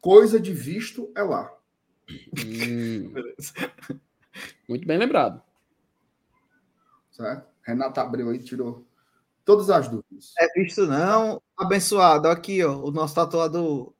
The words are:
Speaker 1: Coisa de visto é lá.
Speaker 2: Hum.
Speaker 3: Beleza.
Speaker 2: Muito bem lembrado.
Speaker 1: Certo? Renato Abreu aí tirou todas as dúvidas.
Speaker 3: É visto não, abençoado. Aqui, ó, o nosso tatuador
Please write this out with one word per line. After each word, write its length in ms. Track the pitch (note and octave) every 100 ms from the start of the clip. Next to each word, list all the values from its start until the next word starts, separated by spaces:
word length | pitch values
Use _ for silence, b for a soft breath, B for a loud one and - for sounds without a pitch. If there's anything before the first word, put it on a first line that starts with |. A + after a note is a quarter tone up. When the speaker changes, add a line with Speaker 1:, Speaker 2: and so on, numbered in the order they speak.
Speaker 1:
Coisa 380 | F3+ G3+ A3+ A3
de 140 | F#3
visto 560 | F3 B2+ F#3 A#3 - A3+ -
é 80 |
lá. 280 | G3+ A2+ - - _ _ _ _ _
Speaker 2:
Hum. 960 | - - - A2 A2+ A#2 A#2+ A#2 A2+ F#2+
Speaker 3:
Beleza. 420 | C3 B2 - C#3 - - - - - _ _ _ B B B _
Speaker 2:
Muito 180 | A#2+ E3+
bem 100 | D#3+
lembrado. 440 | A#3+ C#4 B2 F2 _ _ _ _ _ _ _ _ _ _ _ _ _ _ _ _ _
Speaker 1:
Certo? 360 | _ A2 - - _
Renato 360 | - A#2+ C3+ C3
Abreu 300 | B2+ A#2+ A#2+
aí 100 | B2+
tirou 460 | - B2 A#2+ A#2 - _ _ _ _ _ -
todas 240 | G3+ F#3+
as 180 | F3+ B2
dúvidas. 460 | A2+ - - - -
Speaker 3:
É 80 | E3 -
visto 260 | F#3+ - F#3
não, 540 | C#3 F3 A3 A3 G#3+ _ -
abençoado. 680 | F3+ G3 F3 G#3 F3+ D3+ D#3+
Aqui, 360 | E3+ E3+ G3
ó, 140 | E3 C#3
o 140 | C#3
nosso 240 | D3 D#3 D3+
tatuador 760 | E3 E3 E3 D#3+ E3+ C#3+ B2 _